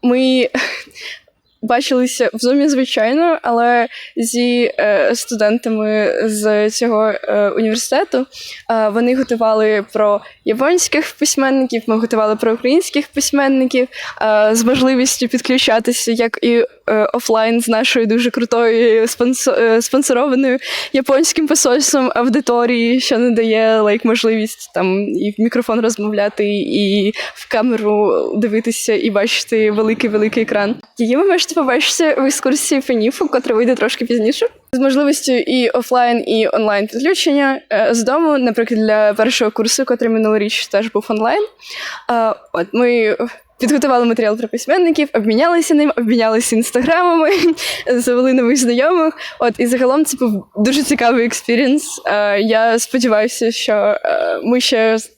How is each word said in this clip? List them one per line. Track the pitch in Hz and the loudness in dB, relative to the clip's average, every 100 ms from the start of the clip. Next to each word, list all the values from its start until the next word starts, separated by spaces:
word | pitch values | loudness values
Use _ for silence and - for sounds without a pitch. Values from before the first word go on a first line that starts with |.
ми | 247 247 262 262 240 254 - - - - - - _ _ _ _ | 2 2 2 2 0 -2 -6 -10 -16 -18 -18 -18 _ _ _ _
бачилися | 220 240 277 254 254 - 233 | -2 -2 0 0 0 0 -2
в | 226 | 0
Зумі, | 247 277 294 | 0 2 2
звичайно, | 269 254 - 220 285 339 320 | 0 -2 0 0 2 0 0
але | - 233 240 240 233 - - - | -2 0 2 2 0 -6 -14 -6
зі, | 233 240 240 240 240 - | -4 -2 0 0 0 0
е, | 208 202 - | 0 2 2
студентами | 240 - 226 214 233 - 220 214 214 208 - | 0 -4 -2 0 0 -2 -4 -2 0 0 0
з | 220 214 214 208 214 | -2 -2 0 2 0
цього, | - 240 214 220 208 | 0 0 0 0 -2
е, | - 208 202 | -2 0 0
університету. | - 220 220 - 262 370 254 262 - - - - | 0 -2 -2 -2 -2 0 -2 -4 -10 -18 -18 -4
Е, | 226 214 | 0 0
вони | 208 240 262 | 0 0 0
готували | 254 233 220 220 214 214 202 | -2 0 0 2 2 0 -2
про | 220 214 202 - - | 0 0 0 -4 -10
японських | - 226 269 359 - 294 311 - | -4 0 2 0 0 -2 -4 -4
письменників, | 294 - 269 269 262 226 226 | -2 0 0 0 0 -2 -2
ми | 220 | -2
готували | 226 220 214 220 | 0 0 0 0
про | 226 | -2
українських | 226 247 311 - 294 285 | 0 2 0 0 -4 -4
письменників, | - - 285 269 269 262 262 254 - - - | -4 -2 0 2 2 0 0 -2 -6 -16 -4
е, | 220 214 214 | 0 2 4
з | 226 | 2
можливістю | 233 262 254 262 262 - 240 | 2 2 2 2 0 -2 -2
підключатися, | 247 - 254 - 226 226 247 - | -2 0 0 2 0 0 -2 -2
як | 226 226 - | 0 -2 0
і, | 233 233 226 - - | 0 2 0 -4 -2
е, | 214 214 | 0 0
офлайн | 240 - 220 220 233 | -2 0 0 2 0
з | 233 | 0
нашою | 220 262 247 226 | 0 0 0 0
дуже | 226 240 | 0 0
крутою | - 233 233 233 226 233 220 226 | -2 -2 0 2 4 4 4 0
спонсо-, | - 240 254 - - | 0 -2 0 0 2
е, | 226 226 | 2 2
спонсорованою | 233 262 277 240 285 262 269 254 - - - | 2 0 2 0 2 2 0 -2 -4 -10 -4
японським | 269 262 269 320 - 311 | -4 2 2 2 0 0
посольством | 320 269 254 269 285 254 | 2 2 2 2 2 0
аудиторії, | - 247 247 - 240 240 240 233 254 | 0 0 0 0 0 2 0 2 0
що | - 233 | 0 0
надає, | 247 226 226 220 220 220 | 2 2 2 2 2 2
like, | 208 208 233 | 2 2 0
можливість | 214 233 220 214 - - | 2 2 0 -4 -8 -10
там | 180 185 190 202 | -4 0 0 -2
і | 180 208 208 | -2 -4 0
в | |
мікрофон | 226 240 240 226 | 0 0 -2 0
розмовляти, | 226 226 208 214 202 - 208 208 | 0 -2 -4 -2 -2 -2 -2 -2
і | - 120 202 202 196 - - | -2 0 0 2 0 -4 -12
в | - - | -14 -4
камеру | 233 247 226 208 208 208 95 62 - | -2 0 0 0 0 2 0 -2 -2
дивитися, | 220 220 226 226 - | 0 0 -2 -4 -2
і | 214 226 | -2 0
бачити | 202 220 - - 226 214 | 0 -2 -4 -2 0 0
великий-великий | 208 220 220 240 214 214 220 | 0 0 0 -2 0 0 0
екран. | 220 208 202 - - - | -2 -2 -2 -4 -10 -4
Її | 226 262 | -2 2
ви | |
можете | 392 370 - | 2 0 0
побачити | 330 262 247 - - 320 | -2 0 0 0 0 0
в | 285 | 2
екскурсії | 269 277 254 285 - 277 | 0 0 -2 -2 0 -2
по | 262 | 0
ніфу, | 240 214 - 330 | 0 0 -2 -2
котра | - - | -2 0
вийде | 220 240 | 0 2
трошки | 247 220 - | 2 -2 -4
пізніше. | 233 240 214 294 466 - _ | -2 0 0 0 -2 -4 _
З | 254 | -2
можливістю | 269 262 285 277 - | 0 2 0 0 0
і | 247 - 254 240 | -2 0 0 0
офлайн, | 247 240 247 240 240 - | -2 0 0 2 0 0
і | 226 220 | 0 0
онлайн | - 214 202 214 | 0 0 0 -2
підключення, | 220 285 381 330 285 277 262 _ | -2 -2 0 0 2 0 -2 _
е, | 208 220 | 0 2
з | 233 | 0
дому, | 226 285 330 285 | 0 0 2 2
наприклад, | 247 220 226 220 | 0 0 -2 0
для | 220 214 214 | 2 2 2
першого | 208 220 - 214 | 2 0 0 -2
курсу, | 220 220 - | 0 -2 0
котрий | 262 240 240 | 0 0 0
минулоріч | 220 220 214 208 - - | 0 2 0 0 -4 -2
теж | 202 220 | -2 -2
був | 202 - | -4 -4
онлайн. | 214 226 349 427 _ - - - - - | -2 0 0 -4 _ -18 -14 -14 -14 -4
Е, | 240 226 - - | 0 0 -2 -8
от, | - 180 | -8 -4
ми | 226 247 240 220 - 240 - _ _ | 0 2 2 0 -2 -6 -10 _ _
підготували | 240 285 277 247 | 0 2 2 2
матеріал | 233 226 220 220 | 2 0 0 -2
про | 233 | -4
письменників, | 247 - 359 349 311 294 | -6 -2 2 2 2 0
обмінялися | - 214 220 330 349 311 | -2 0 2 2 2 2
ним, | 302 294 - | 2 2 0
обмінялися | 226 240 220 220 240 226 | 0 2 2 0 0 0
інстаграмами, | 233 247 254 330 359 330 311 392 339 320 | 0 -2 0 2 2 2 2 2 2 0
<laughs> | - - - | -6 -8 -2
завели | 247 247 247 254 | 0 2 2 2
нових | 262 240 269 | 2 2 2
знайомих. | 247 240 294 359 320 - - - | 2 2 2 2 0 -2 -16 -4
От, | 240 - | -2 0
і | 240 | -2
загалом | 247 254 277 | 2 2 2
це | 302 - | 0 0
був | 247 208 - 190 | -2 -2 -6 -2
дуже | 214 277 | 0 0
цікавий | 277 277 233 247 233 | 0 0 2 2 0
експірієнс. | - - 233 269 294 - - - | -4 -2 0 2 0 -2 -10 -4
Е, | 208 208 202 | -2 0 0
я | 220 220 226 226 | 2 2 2 0
сподіваюся, | - 262 240 214 220 - 233 | -2 -2 2 2 0 -2 -4
що, | 226 - | -2 -2
е, | 208 202 208 - - 85 90 | 0 0 0 -2 -2 -2 -2
ми | - 247 | 0 0
ще | 247 233 220 220 | 0 0 2 0
з | - | -4